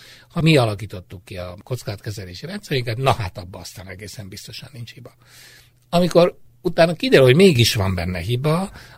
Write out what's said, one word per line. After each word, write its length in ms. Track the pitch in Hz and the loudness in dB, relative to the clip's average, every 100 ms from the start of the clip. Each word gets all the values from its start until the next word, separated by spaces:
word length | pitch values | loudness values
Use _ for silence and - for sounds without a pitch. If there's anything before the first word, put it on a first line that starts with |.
| - - _ | -20 -20 _
Ha 120 | 170 | 0
mi 160 | 160 147 | 4 4
alakítottuk 680 | 110 98 104 92 - 92 | 2 -4 -10 -14 -16 -20
ki 120 | - 92 | -16 -14
a 200 | 90 92 | -14 -16
kockázatkezelési 840 | - 123 - 98 113 101 92 87 156 | -12 -10 -10 -12 -12 -12 -14 -16 -14
rendszerünket, 500 | 208 - 135 117 113 | -14 -6 -6 -4 -2
na 160 | 135 | 0
hát 260 | 113 90 - | 0 -4 -10
abban 220 | 90 92 | -16 -16
aztán 280 | - - 95 | -16 -18 -18
egészen 400 | 92 101 - 95 | -16 -16 -16 -18
biztosan 400 | - - - - | -18 -18 -18 -18
nincs 200 | 120 113 | -16 -18
hiba. 200 | - 120 _ _ - - - _ _ _ | -18 -20 _ _ -20 -20 -20 _ _ _
Amikor 500 | 170 180 170 175 - - _ | 0 4 4 4 0 -18 _
utána 320 | 175 170 170 | -4 2 2
kiderül, 300 | 165 262 180 | 2 4 6
hogy 120 | 131 147 | 6 8
mégis 380 | 196 123 110 | 6 6 2
van 200 | 113 95 | 0 -2
benne 240 | 87 87 90 | -2 -4 -6
hiba, 520 | 87 123 151 165 196 - - | -4 -4 -2 -2 -6 -12 -20